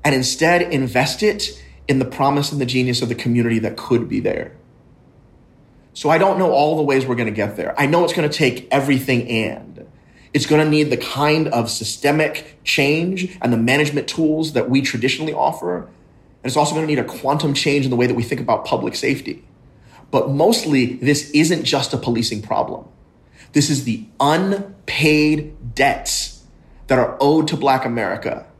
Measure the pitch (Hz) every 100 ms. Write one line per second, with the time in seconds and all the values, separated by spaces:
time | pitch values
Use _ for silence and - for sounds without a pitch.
0 | 151 131 123 - 160 175 175 147 131 113
1 | 135 - 214 208 - - - - - 135
2 | 127 - 139 143 143 147 123 127 127 120
3 | 117 113 120 120 117 113 107 - - 117
4 | - - - - - - _ _ _ _
5 | _ _ _ _ _ _ _ _ _ -
6 | - 165 190 190 180 139 151 160 143 135
7 | 127 120 113 104 101 - 85 - 143 170
8 | 170 175 151 - 139 117 - 135 139 131
9 | 135 123 120 113 104 - - - - -
10 | _ - - 147 - 156 156 151 147 120
11 | - 131 147 156 151 120 110 - 110 -
12 | 143 156 151 - - - - - 139 156
13 | 175 190 180 - 120 113 117 139 151 143
14 | - - 156 156 156 120 120 131 131 123
15 | 120 127 156 - 139 165 180 180 - -
16 | - - _ _ 127 131 151 156 156 143
17 | - - 135 147 151 143 151 143 135 120
18 | 123 120 117 - 113 110 - - - -
19 | - - - - - - - - - -
20 | - 135 - 139 175 226 160 139 123 127
21 | 131 147 - 147 160 175 - 139 135 127
22 | - 117 113 107 - 101 - - - _
23 | - _ _ - - 147 143 139 123 104
24 | - - 143 165 190 202 - - - -
25 | 151 151 151 151 151 - 120 113 135 -
26 | - - - - - _ _ - - 127
27 | 117 - 139 160 151 147 135 135 127 117
28 | 98 95 - - - -